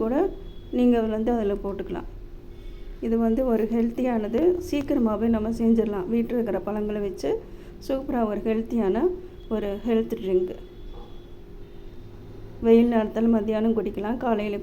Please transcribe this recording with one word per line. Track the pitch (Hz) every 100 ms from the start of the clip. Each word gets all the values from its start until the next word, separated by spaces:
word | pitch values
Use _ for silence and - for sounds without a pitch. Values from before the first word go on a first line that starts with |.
கூட | 226 269 392 - - - - 240
நீங்க | 247 240 220
வந்து | 214 220 240
அதுல | 202 196 196
போட்டுக்கலாம். | 196 180 180 - - - - - - - - - - 233
இது | 226 226
வந்து | 226 262
ஒரு | 220 220
ஹெல்த்தியானது, | 233 233 233 254 233 208 233 339 359 -
சீக்கிரமாவே | 285 277 277 226 208 226 226
நம்ம | 214 226
செஞ்சிடலாம். | 226 226 220 202 - 233
வீட்ல | 226 240
இருக்கிற | 214 185 202
பழங்களை | 214 208 208 202
வச்சு | 180 277 440 - - - - -
சூப்பரா | 269 285 254 220
ஒரு | 208 226
ஹெல்த்தியான | 220 226 240 196 208 349 359 - - - 214
ஒரு | 202 202 226
ஹெல்த் | 220 226 226
ட்ரிங்க். | 190 185 180 - - - - - - - - - - - - - - - - - - - - - 233
வெயில் | 233 240 233
நேரத்துல | 214 220 233 226
மத்தியானம் | 208 214 226 226
குடிக்கலாம், | 196 196 208 240 233
காலையில | 214 208 202